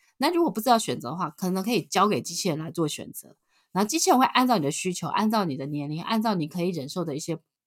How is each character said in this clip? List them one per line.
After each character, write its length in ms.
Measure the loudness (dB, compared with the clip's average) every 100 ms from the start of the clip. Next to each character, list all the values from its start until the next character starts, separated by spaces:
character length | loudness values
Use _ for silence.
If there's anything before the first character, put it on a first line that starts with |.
| _ -2
那 140 | 0
如 100 | 4
果 80 | 2
不 80 | 2
知 120 | 4
道 80 | 4
选 200 | 2 -4
择 120 | -4
的 60 | -4
话， 120 | -6
可 220 | -4 -2
能 120 | -2
可 80 | 0
以 120 | 0
交 240 | 0 2 4
给 140 | 2
机 120 | -2
器 140 | -4 -2
人 100 | -2
来 120 | -4
做 180 | -2 -2
选 240 | -2 -10
择， 240 | -14 -18 -20 _ _ _
然 120 | -2
后 20 | 0
机 120 | 2
器 100 | 4
人 80 | 6
会 60 | 4
按 200 | 4 4
照 100 | 4
你 80 |
的 60 | 2
需 220 | -2 -4
求， 160 | -4 -4
按 220 | 0 2
照 140 | 2
你 120 | 0 -2
的 100 | -6
年 220 | -6 -4
龄， 120 | -6
按 200 | -2 0
照 120 | 0
你 140 | 0 -2
可 140 | -2
以 80 | -2
忍 180 | -2 -4
受 160 | -4
的 100 | -4
一 60 | -4
些 180 | -4 -6 _ _